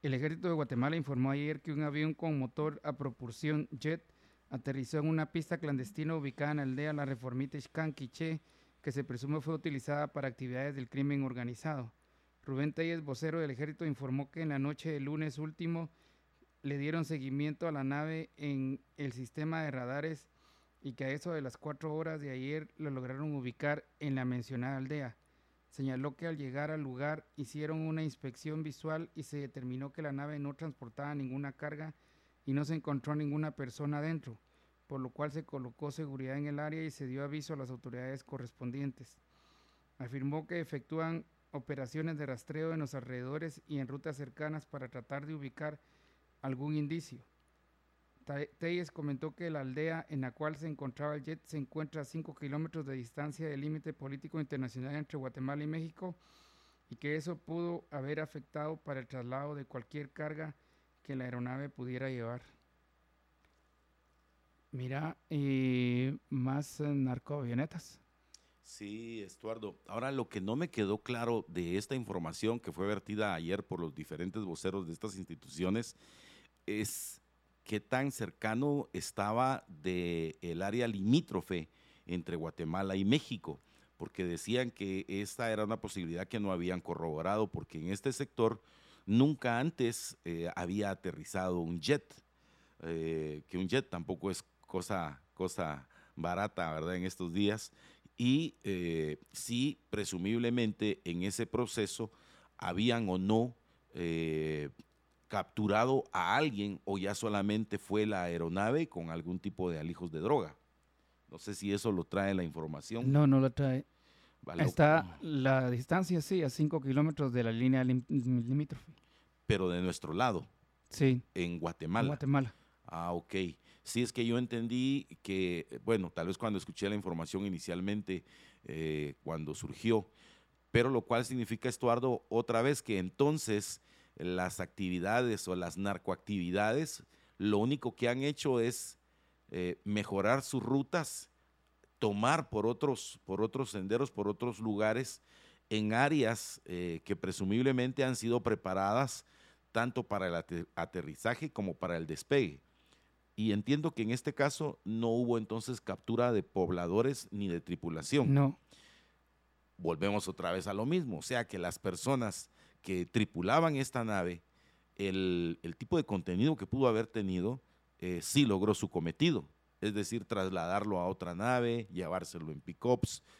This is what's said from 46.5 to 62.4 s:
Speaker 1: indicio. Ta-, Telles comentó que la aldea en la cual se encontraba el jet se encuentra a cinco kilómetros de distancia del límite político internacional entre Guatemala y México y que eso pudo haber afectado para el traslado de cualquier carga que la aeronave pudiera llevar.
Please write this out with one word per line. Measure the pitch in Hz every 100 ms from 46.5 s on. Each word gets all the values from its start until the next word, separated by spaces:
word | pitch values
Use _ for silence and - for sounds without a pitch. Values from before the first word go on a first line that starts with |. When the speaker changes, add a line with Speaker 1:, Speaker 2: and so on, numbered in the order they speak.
| 131 147
Speaker 1:
indicio. | 151 147 165 - 127 - _ _ _ _ _ _ _ _ _
Ta-, | - 143 147 _
Telles | 165 175 165
comentó | - 147 131 156
que | - 170
la | 151
aldea | 131 131 160 165 -
en | 143
la | 131
cual | - 151 147
se | 160
encontraba | 147 135 123 147
el | 151
jet | 135 160
se | - 156
encuentra | 131 160 156 160
a |
cinco | 139 160 156
kilómetros | 143 143 147 160 160
de | 139
distancia | 131 117 - 151 139 160
del | 139
límite | 147 156 -
político | - 135 139 156 165
internacional | 143 143 127 127 131
entre | 147 143 147
Guatemala | 131 135 131 147
y | 151
México | 160 160 - 185 170 _ - - _ _ _ _
y | 120
que | 147
eso | 156 156 160
pudo | - 165 170 170 -
haber | 147 135 156
afectado | 156 151 - 151 151 156
para | - 135
el | 120
traslado | 131 120 131 147
de | 147
cualquier | 135 131 - 147 139
carga | - 151 151 156 - _ _ _ _
que | -
la | 135
aeronave | 127 123 123 131 143
pudiera | - 127 123 135
llevar. | 127 117 123